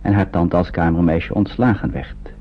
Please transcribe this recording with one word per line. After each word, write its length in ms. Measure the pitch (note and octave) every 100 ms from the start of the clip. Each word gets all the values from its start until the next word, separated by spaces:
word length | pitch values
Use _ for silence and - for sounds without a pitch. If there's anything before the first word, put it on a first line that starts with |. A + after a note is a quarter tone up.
en 100 | -
haar 180 | G2+ F#2+
tante 260 | F2 E2+ F2
als 140 | F2+
kamermeisje 640 | - E2+ E2 E2+ E2 -
ontslagen 580 | - G2+ - B2 G#2 -
werd. 400 | C2 B1+ - - -